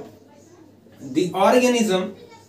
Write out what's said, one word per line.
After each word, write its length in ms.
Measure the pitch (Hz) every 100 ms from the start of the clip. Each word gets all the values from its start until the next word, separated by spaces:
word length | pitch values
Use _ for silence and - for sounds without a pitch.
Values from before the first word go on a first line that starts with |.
| - - - - - - - - - -
the 240 | 262 - 175 208 226
organism, 600 | 247 247 240 208 185 214 - - -